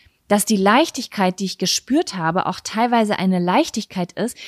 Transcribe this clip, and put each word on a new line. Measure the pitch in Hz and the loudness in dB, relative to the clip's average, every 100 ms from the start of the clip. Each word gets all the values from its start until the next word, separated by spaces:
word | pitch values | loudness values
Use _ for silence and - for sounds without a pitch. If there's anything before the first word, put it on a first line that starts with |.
| _ _ - | _ _ 0
dass | 208 - | 0 2
die | 208 | 2
Leichtigkeit, | 196 247 330 - - - 185 185 | 4 4 2 -2 -8 -2 -2 -2
die | 190 | -6
ich | - | -4
gespürt | 185 - - 277 - 190 | -2 -2 0 -2 0 -4
habe, | 160 180 - | -2 -2 -2
auch | - | -6
teilweise | - 214 240 233 208 - | -6 -2 2 2 2 0
eine | 185 185 | 0 2
Leichtigkeit | 175 226 339 226 - 190 175 | 2 2 0 -4 -8 -6 -6
ist, | - 233 - | -4 -6 -8